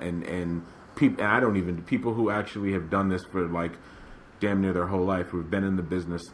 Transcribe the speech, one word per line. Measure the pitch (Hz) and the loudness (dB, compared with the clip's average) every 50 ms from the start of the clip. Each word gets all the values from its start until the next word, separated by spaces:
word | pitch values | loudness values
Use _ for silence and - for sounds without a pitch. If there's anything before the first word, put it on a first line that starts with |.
| - | -4
And, | 90 87 85 - | -4 -4 -4 -4
and | - 85 90 87 85 85 85 85 - - - - - - | -4 -4 -2 -2 -2 -2 -4 -6 -8 -14 -18 -20 -16 0
peop-, | - 147 131 - - | 4 4 4 4 4
and | 104 104 | 2 4
I | 107 123 | 4 4
don't | 127 117 101 | 4 4 4
even, | 98 90 87 87 82 87 | 2 0 0 -2 -4 -2
people | - 135 - 127 120 110 | -2 -2 0 0 0 0
who | 113 113 104 | 2 2 2
actually | 101 104 101 - - 104 101 98 98 | 2 0 -2 -4 -6 -2 -2 0 0
have | 92 82 80 | 0 0 2
done | 98 98 98 98 | 2 2 4 4
this | 92 90 - | 2 0 -2
for, | - - 95 87 85 | -4 -2 -2 0 0
like, | 85 85 85 82 82 - - - - - - - - - - - - - | 0 -2 -2 -2 -4 -8 -14 -20 -20 -18 -18 -18 -18 -18 -20 -20 -6 -2
damn | - 104 101 98 | 0 2 2 2
near | 98 95 90 | 2 2 2
their | 87 87 92 | 2 0 0
whole | 98 95 90 | 2 2 2
life, | 95 95 90 90 - | 2 2 0 0 -2
who | - 87 | -4 -6
have | 82 78 | -4 -2
been | 95 98 98 | 0 0 2
in | 98 95 | 2 0
the | 92 87 | 0 0
business | 78 90 92 85 82 85 85 - - | -2 -2 -2 -2 -4 -6 -6 -8 -10